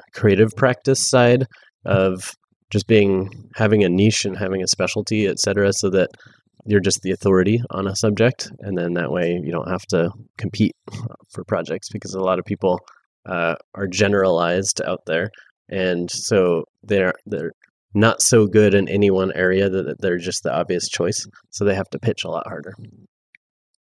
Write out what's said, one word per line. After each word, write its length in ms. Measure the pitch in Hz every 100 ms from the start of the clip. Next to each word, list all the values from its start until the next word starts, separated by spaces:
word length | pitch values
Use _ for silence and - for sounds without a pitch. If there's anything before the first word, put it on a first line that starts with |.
| -
creative 380 | - 110 98 110 -
practice 540 | 131 123 - 135 -
side 360 | 127 120 123 131 _ _ _ -
of 460 | 98 95 92 - - _ _ -
just 160 | 104 -
being, 420 | 110 101 95 95 - - -
having 280 | 110 107
a 60 | 95
niche 340 | 87 107 110
and 140 | 101 95
having 260 | 98 95
a 40 | 92
specialty, 600 | - 90 - - 107 98
et 120 | -
cetera, 340 | - 101 101
so 160 | 98 101
that 180 | 95 90 - - _ _ _ -
you're 120 | 104
just 220 | 92 -
the 100 | 92
authority 480 | 95 101 92 92 117 120
on 160 | 92 95
a 80 | 101
subject. 560 | 110 104 117 127 - -
And 180 | 101 92
then 160 | 87
that 180 | 87 78
way 280 | 82 87 87
you 80 | 73
don't 180 | 85 -
have 120 | 90 -
to 220 | 90 85 - 113 -
compete 360 | 95 - 107 - - - - - _
for 120 | - 92
projects 440 | 95 82 85 -
because 220 | 104 95
a 60 | 95
lot 180 | 92 92
of 80 | 90
people, 340 | 98 95 90 - - _ _ -
uh, 280 | 90 85 80 _ -
are 120 | 98
generalized 960 | 92 101 101 95 85 85 90 92 - -
out 140 | 87 -
there. 220 | 82 101 - _ _ -
And 400 | 95 92 87 87
so 520 | - - 107 90 85 - _
they're, 300 | - 101 92 - -
they're 260 | - 82 - _ _ _ 104
not 260 | 113 -
so 240 | - 120 104
good 300 | 107 104 98
in 120 | 95
any 220 | 101 101
one 220 | 95 95
area 360 | - 92 95 98
that, 140 | 95
that 180 | 78 -
they're 160 | 95 90
just 260 | 87 -
the 100 | 85
obvious 340 | 67 87 90 -
choice. 380 | - 87 - - - _
So 160 | - 101
they 100 | 95
have 140 | -
to 100 | -
pitch 240 | 110 -
a 60 | 85
lot 180 | 82 -
harder. 260 | 87 76 98 - - _ _ _ _ _ _ _ _